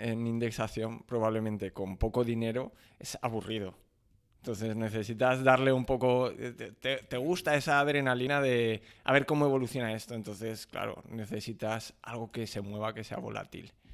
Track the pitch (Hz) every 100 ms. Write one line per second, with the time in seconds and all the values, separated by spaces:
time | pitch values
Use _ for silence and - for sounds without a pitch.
0 | 117 113 117 117 117 110 110 - 110 117
1 | - 120 110 110 110 107 98 - 95 95
2 | 110 123 120 113 113 117 131 - - _
3 | - - 123 113 92 110 95 - _ _
4 | _ _ _ _ - 104 110 110 110 110
5 | 107 110 127 131 131 127 135 131 123 131
6 | 127 123 127 - 123 113 110 104 127 135
7 | - 123 143 180 - 147 143 143 143 143
8 | 135 123 127 143 139 120 117 110 - -
9 | - 139 139 151 147 135 123 131 117 110
10 | - 120 104 98 113 107 - - 107 -
11 | - 113 107 107 110 104 110 110 - -
12 | - 117 110 120 110 - 101 104 107 107
13 | 107 107 110 110 98 - - - _